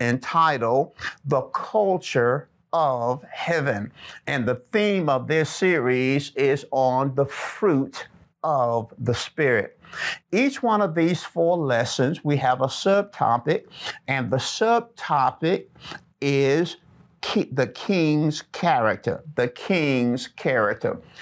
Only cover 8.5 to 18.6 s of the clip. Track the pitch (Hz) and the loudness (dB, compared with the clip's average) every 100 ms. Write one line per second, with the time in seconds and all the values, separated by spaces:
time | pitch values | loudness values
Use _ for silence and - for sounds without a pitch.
8.5 | 143 120 117 113 - 120 117 - - 143 | 0 2 0 -4 -6 -2 -2 -4 0 2
9.5 | 113 - - - - - - - 196 269 | 2 0 -6 -16 -8 -8 -8 -4 0 0
10.5 | 269 233 214 196 160 165 180 - 170 170 | 0 0 2 2 2 2 0 -4 0 2
11.5 | 175 143 117 120 - 131 170 151 143 135 | 2 2 0 0 0 0 0 0 0 2
12.5 | 127 135 - 190 196 202 - 117 120 147 | 0 0 -2 2 2 0 0 0 2 0
13.5 | 180 - - - - - 135 120 131 - | -2 -4 -16 -14 -12 -6 -4 -2 -2 -2
14.5 | - 220 233 233 - - 147 123 - 165 | 0 2 2 0 -10 -2 0 0 0 -2
15.5 | 190 - - - - _ - 139 139 135 | -2 -4 -20 -18 -18 _ -6 0 2 4
16.5 | 147 170 - _ - - _ - 214 - | 2 0 -6 _ -20 -20 _ -4 -2 -2
17.5 | 131 123 - - 190 156 151 156 156 - | 0 -2 -2 -2 2 4 2 2 -2 -8
18.5 | - | -4